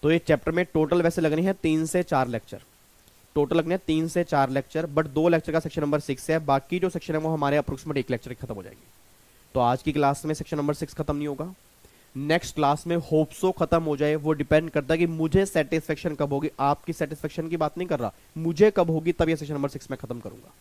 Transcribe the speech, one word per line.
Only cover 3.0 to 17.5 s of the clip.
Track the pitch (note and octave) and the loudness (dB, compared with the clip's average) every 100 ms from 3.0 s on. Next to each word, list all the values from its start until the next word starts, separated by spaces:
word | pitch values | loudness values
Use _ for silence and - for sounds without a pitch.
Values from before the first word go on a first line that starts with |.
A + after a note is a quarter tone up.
| _ _ _ | _ _ _
Total | - C#3+ E3 | -2 2 2
लगने | D#3+ | 0
हैं | F3+ - | -2 0
तीन | D#3 D#3+ | 0 0
से | F3 | -2
चार | E3+ D3 C3+ | 0 2 2
lecture, | C3 C3+ D#3 D#3+ | 0 -4 -6 -2
but | C#3+ D#3 | 0 0
दो | C#3 E3 | 2 4
lecture | E3 D#3+ | 2 2
का | D#3+ | -2
section | D#3+ - | -2 -4
number | D3 D3 | 0 -2
six | - C3+ - | -2 -6 0
है, | D#3+ | -2
बाकी | D3 C#3 - F3+ | 2 0 0 -2
जो | F#3 | -2
section | F3 - | -4 -4
है | D#3 | -2
वो | D#3+ | -2
हमारे | D#3+ C#3+ D3 | 0 2 2
approximate | C#3+ C#3 - C#3+ | 0 -6 -6 -4
एक | B2 | -2
लेक्चर | A#2+ - | -4 -6
खत्म | A#2+ B2 | -12 -10
हो | G#2 | -10
जाएगी। | F#2 - - - - _ _ _ _ | -12 -20 -20 -20 -20 _ _ _ _
तो | C3 | 0
आज | A#2+ B2 | 2 2
की | - | -2
class | D3 C#3 C#3+ | 2 2 0
में | D#3 | -4
section | D#3 D#3 D3+ | -6 -4 -4
number | C#3+ | -2
six | D3 D#3+ | -2 -6
खत्म | - D#3 D3 | -8 -4 -4
नहीं | D3 | -4
होगा, | C#3 E3 F#3 _ _ - _ _ C3 | -6 -10 -12 _ _ -20 _ _ -8
Next | C#3+ E3 - | 0 0 0
class | - D3 D3+ E3+ | 0 2 2 0
में | E3+ | -4
होप | - D#3 D#3 | 2 2 2
so | - F#3 F#3 | 0 -2 0
खत्म | E3 E3+ | 2 2
हो | D#3+ C#3+ | 2 0
जाए। | D3 | 0
वो | D#3 D3 | 0 0
depend | D3+ C3+ D#3 D#3+ | -2 4 4 4
करता | D3+ C3+ | -2 0
है | E3 | 2
कि | E3+ | 2
मुझे | D#3+ D#3+ F3+ G3 | 0 2 4 4
satisfaction | E3 C#3+ D#3+ - D3+ F3+ | 0 0 -2 -2 -4 -4
कब | D3 C#3+ | -2 -2
होगी, | C#3 D3 - | -2 -4 -2
आपकी | C#3 D3 - | 0 0 -4
satisfaction | E3 D3+ D#3 D#3 - | -6 -6 -6 -8 -6
की | D#3+ | -6